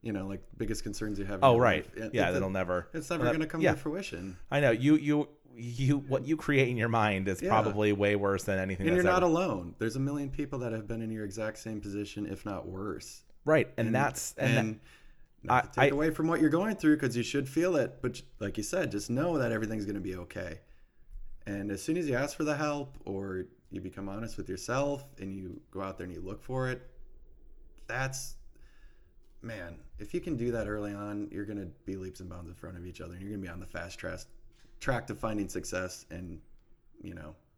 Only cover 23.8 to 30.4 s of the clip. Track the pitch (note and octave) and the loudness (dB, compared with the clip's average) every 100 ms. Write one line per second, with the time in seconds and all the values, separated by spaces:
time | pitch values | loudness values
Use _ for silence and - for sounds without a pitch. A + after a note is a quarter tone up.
23.8 | F#2 F#2 G2 G2 A#2 - A2 G2+ - B2+ | -10 -10 -8 -8 -8 -8 -8 -8 -4 0
24.8 | C#3+ C#3+ - - G2 F#2+ F#2 E2+ - F#2+ | 0 -2 -8 -12 -10 -8 -10 -12 -12 -8
25.8 | F#2+ F#2+ F2+ E2+ - G2+ - C3 B2+ B2 | -6 -6 -10 -8 -8 -10 -6 -2 -2 -4
26.8 | - - - - - - - - - - | -8 -18 -18 -18 -20 -20 -20 -20 -20 -20
27.8 | - A#2+ C3 C3 - - - - - - | -8 -4 -2 -4 -8 -10 -14 -20 -20 -20
28.8 | - - - - - - A2+ A2 E2+ E2 | -20 -20 -20 -20 -20 -16 -12 -10 -10 -12
29.8 | - - G#2 F3 F3 C#3+ | -16 -14 -6 -6 -4 -2